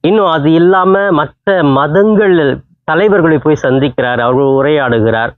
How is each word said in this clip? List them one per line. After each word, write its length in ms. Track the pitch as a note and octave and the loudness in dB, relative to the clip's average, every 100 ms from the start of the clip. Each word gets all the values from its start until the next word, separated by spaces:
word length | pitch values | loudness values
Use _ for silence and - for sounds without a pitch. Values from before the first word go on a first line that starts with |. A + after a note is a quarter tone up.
இன்னும் 260 | D#3+ A3 F#3+ | 0 0 0
அது 260 | D#3+ D3 | 0 0
இல்லாம 580 | D#3+ F3 F#3+ F#3 G3 G3+ | 2 2 2 2 0 0
மற்ற 520 | D#3+ D3 _ - F#3 | -2 -4 _ -4 0
மதங்கள் 960 | D3 C3+ D3 E3 G#3+ G#3+ G#3 F3 C#3 C3 - _ | 0 0 0 0 2 2 2 2 0 -4 -10 _
தலைவர்களை 540 | - D#3+ G#3 G3 D#3+ D#3 | -4 0 0 2 2 0
போய் 240 | D#3 D3+ | 0 -2
சந்திக்கிறார், 560 | C3+ C3 C#3 C3 B2 B2 | -2 -2 -2 -4 -4 -2
அவர்கள் 260 | A#2+ B2+ | -2 0
உரையாடுகிறார். 880 | C#3 C3+ C#3 D3+ C3 A#2 A2 A2+ A#2 | 0 0 0 -2 0 0 0 -2 -4